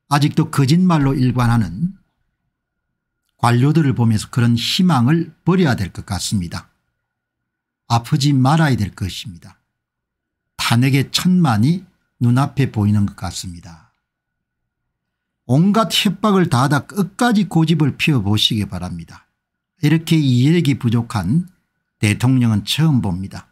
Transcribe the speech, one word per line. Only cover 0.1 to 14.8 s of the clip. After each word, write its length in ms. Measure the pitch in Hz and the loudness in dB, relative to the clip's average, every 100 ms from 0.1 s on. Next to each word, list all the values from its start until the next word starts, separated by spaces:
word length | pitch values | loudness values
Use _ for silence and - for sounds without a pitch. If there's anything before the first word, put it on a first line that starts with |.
| 143 147 - 160 | 0 0 0 -2
거짓말로 640 | - 131 165 185 160 139 | 0 2 2 2 2 0
일관하는 840 | 135 127 117 120 117 95 90 175 - _ _ _ _ _ _ _ _ _ _ _ _ _ _ | 0 0 0 0 0 -2 -4 -8 -8 _ _ _ _ _ _ _ _ _ _ _ _ _ _
관료들을 540 | 117 120 139 156 143 | 0 2 2 2 2
보면서 340 | 110 117 107 - | 2 2 0 -2
그런 240 | - 117 | 0 2
희망을 800 | 117 - - 185 135 117 165 165 - | 0 0 0 2 2 2 0 -2 -6
버려야 300 | - 185 190 | 0 2 2
될 180 | 98 82 | 0 -6
것 140 | - - | -10 -10
같습니다. 640 | 90 - 107 85 82 - _ _ _ _ _ _ _ _ _ _ _ - | -8 -4 -4 -4 -10 -16 _ _ _ _ _ _ _ _ _ _ _ -4
아프지 440 | 117 120 151 147 | -4 -2 -2 2
말아야 440 | 135 127 160 156 117 | 2 2 2 2 0
될 180 | 95 | -4
것입니다. 640 | - 95 - - 85 - _ _ _ _ _ _ _ _ _ _ - | -6 -10 -10 -14 -18 -20 _ _ _ _ _ _ _ _ _ _ -8
탄핵의 540 | - 120 135 135 135 | -2 2 2 0 -2
천만이 760 | - 180 180 156 107 127 180 - _ _ - | -2 0 2 2 2 2 0 -6 _ _ -4
눈앞에 500 | 120 123 143 - 131 | 0 0 0 -2 -2
보이는 340 | 110 104 104 | 0 0 0
것 120 | 101 - | -2 -4
같습니다. 760 | 92 - 92 87 85 82 _ _ _ _ _ _ _ _ _ _ | -12 -12 -12 -16 -18 -20 _ _ _ _ _ _ _ _ _ _